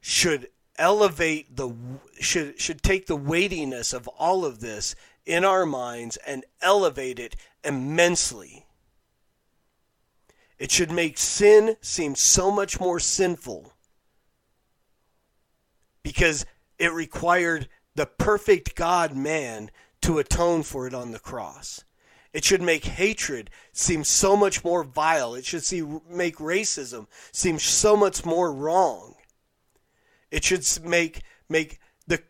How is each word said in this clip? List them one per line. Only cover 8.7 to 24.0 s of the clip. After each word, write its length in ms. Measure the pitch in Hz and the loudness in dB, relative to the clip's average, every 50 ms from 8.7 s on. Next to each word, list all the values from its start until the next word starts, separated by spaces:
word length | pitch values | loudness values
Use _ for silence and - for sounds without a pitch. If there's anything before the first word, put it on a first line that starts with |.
| _ _ _ _ _ _ _ _ _ _ _ _ _ _ _ _ _ _ _ _ _ _ _ _ _ _ _ _ _ _ _ _ _ _ _ _ _ _ | _ _ _ _ _ _ _ _ _ _ _ _ _ _ _ _ _ _ _ _ _ _ _ _ _ _ _ _ _ _ _ _ _ _ _ _ _ _
It 140 | 139 135 | -6 -2
should 200 | - - 180 156 | 0 0 0 0
make 260 | 170 175 170 160 - - | 0 -2 -2 -2 -2 -4
sin 600 | - - - - 202 208 214 214 214 220 220 _ | -4 -4 0 4 8 10 10 10 8 6 0 _
seem 360 | - - - - 165 147 139 | -6 -8 -6 -4 -4 -4 -2
so 360 | - - - - - 180 196 | 2 2 4 4 4 4 2
much 300 | 202 208 196 196 - - | 2 0 -2 -2 -4 -4
more 180 | 185 180 175 170 | -2 -2 -2 -2
sinful 720 | - - - - 196 180 175 - - 127 104 85 - - _ _ _ _ _ _ _ _ _ _ _ _ _ _ _ _ _ _ _ _ _ _ _ _ _ _ _ _ _ _ _ _ _ _ _ _ _ _ _ _ _ _ _ _ _ _ _ | -2 -2 0 0 0 0 0 -4 -8 -12 -12 -12 -14 -20 _ _ _ _ _ _ _ _ _ _ _ _ _ _ _ _ _ _ _ _ _ _ _ _ _ _ _ _ _ _ _ _ _ _ _ _ _ _ _ _ _ _ _ _ _ _ _
because 420 | - - - 180 165 156 143 - - _ _ _ _ _ _ | -10 0 2 2 4 2 0 -6 -10 _ _ _ _ _ _
it 140 | 165 170 | -2 -2
required 800 | 165 165 160 - - - - 170 175 180 175 170 165 156 131 - _ _ _ _ _ | 0 -2 -8 -8 -8 -4 2 2 4 4 4 0 -2 -4 -6 -10 _ _ _ _ _
the 100 | 147 147 | -4 -4
perfect 680 | - _ _ - - 208 202 - - 202 175 - - - | -4 _ _ 0 2 2 2 4 4 4 4 4 -8 -6
God 400 | - 175 165 180 175 170 160 139 | -2 0 2 2 2 2 0 -2
man 560 | 135 135 147 156 160 143 120 113 107 107 107 - _ - _ _ _ | -4 -2 -2 -2 -2 -4 -6 -10 -12 -12 -14 -18 _ -20 _ _ _
to 180 | - - 165 156 | -2 0 0 0
atone 440 | 139 - - - 175 175 170 165 147 | 0 0 0 0 2 2 2 0 -2
for 220 | - - 139 127 | -4 -8 -8 -8
it 80 | 127 123 | -8 -8
on 180 | 127 123 120 | -10 -10 -12
the 80 | 113 107 | -14 -16
cross. 680 | _ - 127 120 101 80 69 - - - - - _ _ _ _ _ _ _ _ _ _ _ | _ -12 -12 -10 -10 -12 -14 -16 -18 -18 -18 -18 _ _ _ _ _ _ _ _ _ _ _
It 100 | 151 151 | -2 0
should 180 | - 196 185 | 2 2 2
make 220 | 180 175 165 151 - | 2 0 0 0 -2
hatred 680 | - - - 175 208 220 - - - 143 120 107 - - - - _ | -8 -4 0 0 0 0 -2 -6 -8 -8 -10 -10 -16 -20 -20 -20 _
seem 320 | _ - - - 175 156 | _ -4 -2 0 0 0